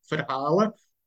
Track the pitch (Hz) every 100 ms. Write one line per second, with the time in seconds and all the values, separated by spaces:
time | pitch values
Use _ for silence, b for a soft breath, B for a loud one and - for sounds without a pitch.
0 | - 156 - 131 147 180 214 - _ _